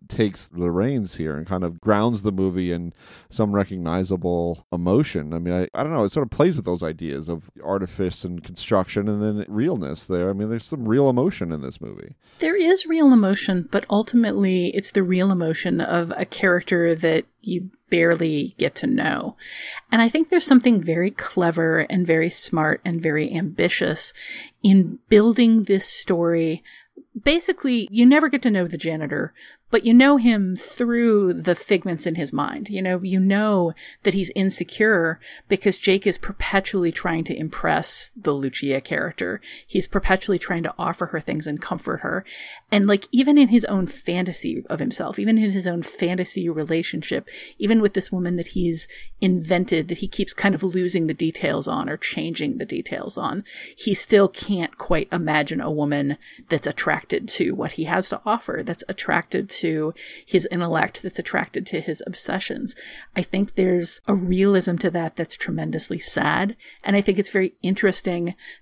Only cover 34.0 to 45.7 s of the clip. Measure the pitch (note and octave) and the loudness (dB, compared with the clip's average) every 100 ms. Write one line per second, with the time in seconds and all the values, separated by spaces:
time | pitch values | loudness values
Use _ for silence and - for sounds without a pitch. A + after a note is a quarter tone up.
34 | G#3 G3 F#3 - F#3+ - F3 - A3 G3 | 0 0 0 0 0 -2 -6 0 4 4
35 | E3 E3 - - _ - G3+ - - G3 | 2 -2 -12 -20 _ 0 0 0 2 2
36 | G3 - - - - G3 F#3+ G3 E3+ - | 2 -2 -6 -6 -2 0 0 -2 -2 -2
37 | F3+ E3 D#3+ - D#3 - E3+ D#3 D3+ - | -4 -4 -4 -6 -6 -4 0 0 0 -4
38 | - A#3 D3+ C#3+ C3+ - C#3 C3+ - D3+ | -4 -4 -2 -2 -4 -4 -4 -4 -4 -4
39 | D#3+ - - - - - - G3 - G3 | -4 -6 -8 -8 -12 -20 -4 -2 0 0
40 | G3 F#3+ - F3+ - E3 - - E3+ E3+ | 2 0 2 -2 -2 -4 -4 -4 -6 -4
41 | E3+ D#3+ - D3+ D#3 D3+ - F3 - - | -6 -6 -6 -6 -6 -8 -6 -8 -6 -6
42 | - F#3 - - - - _ G#3 G3+ G3+ | -4 -6 -8 -16 -18 -20 _ 2 4 2
43 | - A#3 C4+ D4 B3+ A#3 - G3 F3 - | 2 2 6 6 6 4 4 0 -2 -6
44 | - F3+ F3+ F3 E3 - - - - - | -4 -2 -2 -4 -6 -6 -6 -4 -4 -4
45 | D3+ G3 G3+ A3 G#3+ F#3+ F3+ | -6 -2 2 4 4 0 -2